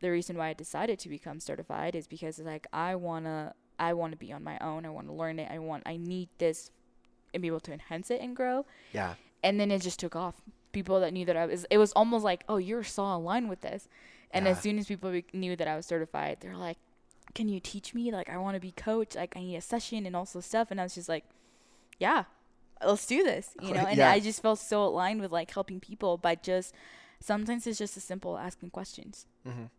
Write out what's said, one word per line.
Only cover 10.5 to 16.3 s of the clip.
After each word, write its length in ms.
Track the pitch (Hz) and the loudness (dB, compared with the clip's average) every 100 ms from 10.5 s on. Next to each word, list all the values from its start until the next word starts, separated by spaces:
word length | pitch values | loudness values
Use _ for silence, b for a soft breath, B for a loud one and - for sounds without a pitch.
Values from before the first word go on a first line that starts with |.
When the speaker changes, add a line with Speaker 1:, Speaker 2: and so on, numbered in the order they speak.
| - _ | -20 _
Speaker 1:
People 300 | 202 185 190 | -4 2 4
that 100 | 175 | 4
knew 120 | 185 180 | 2 2
that 100 | 165 | 2
I 80 | 170 | 2
was, 200 | 175 175 | 0 6
it 80 | 208 | 8
was 140 | 208 | 8
almost 320 | - 226 233 | 8 6 4
like, 200 | 208 180 - | 2 0 0
"Oh, 80 | 208 | 0
you're 260 | 185 233 | 0 -2
so 200 | 208 - | -4 -2
aligned 460 | 196 175 170 220 226 | 0 0 0 0 0
with 120 | 180 | -4
this." 280 | - 196 - b b b b | -6 -8 -12 b b b b
And 160 | - 196 | 2 4
as 100 | 180 | 4
Speaker 2:
Yeah. 40 | |
Speaker 1:
soon 180 | 208 214 | 2 0
as 80 | 202 | 0
people 240 | 196 190 | -4 -2
be-, 140 | 180 175 | -2 -4
knew 220 | 185 185 175 | -4 -2 0
that 100 | 160 | 0
I 80 | 156 | -2
was 100 | 170 | -2
certified, 520 | 165 160 147 147 | -2 -2 -2 -2